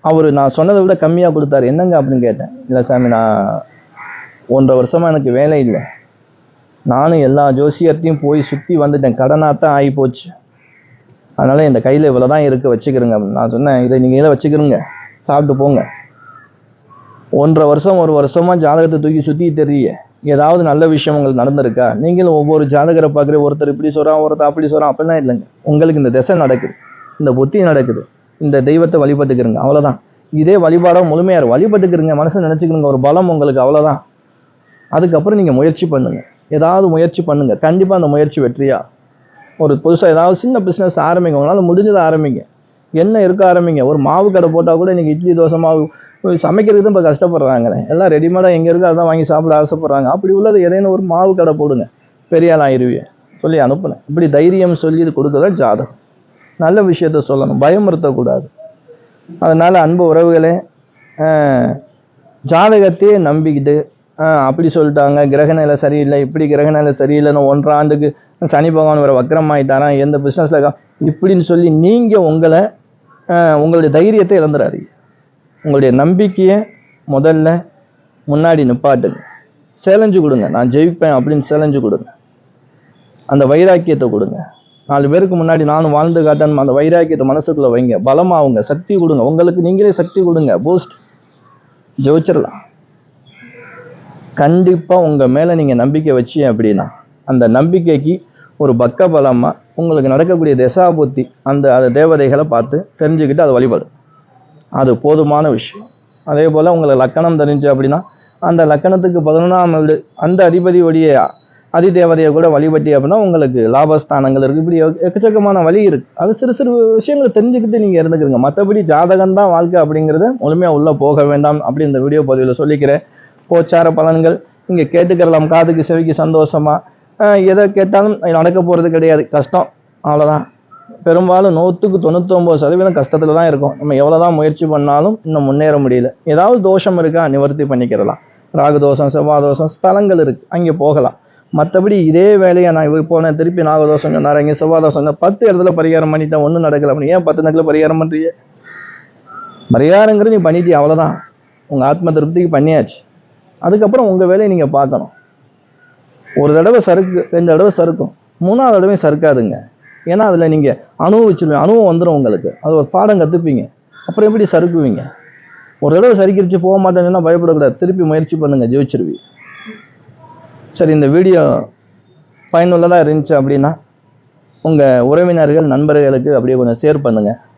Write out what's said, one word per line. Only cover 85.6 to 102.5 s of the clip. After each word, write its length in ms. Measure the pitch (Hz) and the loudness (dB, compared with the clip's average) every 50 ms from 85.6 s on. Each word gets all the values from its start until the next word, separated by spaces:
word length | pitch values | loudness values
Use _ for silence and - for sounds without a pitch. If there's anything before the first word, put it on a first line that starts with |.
| 156 | 0
நானும் 280 | 147 151 160 165 156 | 0 0 0 0 0
வாழ்ந்து 300 | 147 151 156 170 170 165 | 0 0 0 0 0 0
காட்டணும், 340 | 156 151 147 147 156 151 151 | 2 0 2 2 0 0 0
அந்த 160 | 143 139 139 | 0 0 0
வைராக்கியத்தை 540 | 127 143 151 160 170 170 170 160 160 135 131 | 0 0 2 2 2 2 2 0 0 -2 0
மனசுக்குள்ள 400 | 135 135 151 147 170 156 151 135 | -2 -2 -2 -2 -4 -2 0 0
வைங்க, 320 | 127 117 120 127 123 113 90 104 | 0 0 0 0 0 -2 -2 0
பலமாவுங்க, 540 | 135 135 160 180 185 175 160 147 139 123 107 | 0 0 2 2 2 2 2 2 0 0 -2
சக்தி 380 | 101 - 147 156 - - 208 | -2 -4 -6 -8 -4 -4 -2
கொடுங்க, 260 | 190 170 160 156 131 113 | 0 0 0 0 0 0
உங்களுக்கு 380 | 135 160 160 175 175 175 180 | 0 0 0 0 0 0 0
நீங்களே 300 | 165 170 185 190 208 208 | -2 0 0 2 2 0
சக்தி 320 | 180 - 170 175 - 202 185 | 0 0 -4 -4 -2 -2 0
கொடுங்க, 360 | 175 170 160 156 131 98 87 | 0 0 0 0 0 -2 -2
பூஸ்ட். 340 | 110 156 180 180 - - - _ _ _ _ _ _ _ _ _ _ _ _ _ _ _ _ _ _ _ _ - 135 | -2 -2 -2 -2 -4 -8 -20 _ _ _ _ _ _ _ _ _ _ _ _ _ _ _ _ _ _ _ _ -4 -2
ஜெயிச்சிடலாம். 540 | 135 151 165 160 190 170 151 - - - - - _ _ _ _ _ _ _ _ _ _ _ _ _ _ _ 494 480 480 480 480 - - - - - - - - - - - - - - | 0 0 0 0 0 -2 -2 -2 -6 -10 -18 -20 _ _ _ _ _ _ _ _ _ _ _ _ _ _ _ -20 -20 -20 -20 -20 -20 -20 -20 -20 -20 -20 -20 -20 -20 -20 -20 -20 -16 -4
கண்டிப்பா 640 | - 143 147 165 180 185 185 185 170 156 151 180 | -2 0 2 2 2 2 2 0 0 0 0 0
உங்க 320 | 185 170 156 151 143 135 | 0 2 0 0 0 0
மேல 280 | 127 127 143 165 175 170 | 0 2 0 0 0 0
நீங்க 180 | 165 151 139 127 | 0 0 0 0
நம்பிக்கை 400 | 120 120 139 147 156 156 156 131 | 0 0 0 -2 -2 -2 0 0
வச்சீங்க 380 | 127 123 123 - 160 143 127 | 0 -2 -2 -4 -2 -2 0
அப்படின்னா, 360 | 113 110 113 107 101 95 - - - - _ _ _ _ _ | 0 0 0 0 0 -2 -4 -8 -14 -20 _ _ _ _ _
அந்த 240 | - 135 123 120 | -4 -2 0 2
நம்பிக்கைக்கு 760 | 113 117 127 147 165 180 190 170 165 156 135 139 156 180 185 - _ _ _ - _ _ | 2 2 2 0 0 0 0 0 0 -2 0 0 -4 -4 -4 -8 _ _ _ -20 _ _
ஒரு 180 | _ 147 135 123 | _ -2 -2 0
பக்க 320 | 117 123 117 120 - 190 | 0 -2 -2 0 0 -2
பலமா 480 | 180 160 151 135 135 127 120 123 156 - - _ _ _ | 0 2 0 0 0 0 0 -2 -2 -4 -8 _ _ _
உங்களுக்கு 340 | - 165 170 160 151 131 135 | -6 -4 -2 -2 0 0 0
நடக்கக்கூடிய 460 | 131 139 165 175 185 165 160 151 139 | 0 0 0 0 0 0 0 0 0
தசாபுத்தி, 760 | 127 127 123 - 185 180 175 170 156 147 127 139 147 127 - _ _ | 0 0 0 2 2 0 2 2 0 -2 -2 -2 -6 -8 -8 _ _
அந்த, 340 | _ 135 139 143 139 139 123 | _ -4 -2 0 2 2 2
அந்த 140 | 127 131 123 | 2 2 2
தேவதைகளை 540 | 120 143 156 160 160 147 139 131 139 147 156 | 2 2 2 2 2 2 2 0 0 -2 -2
பார்த்து 460 | 151 | -2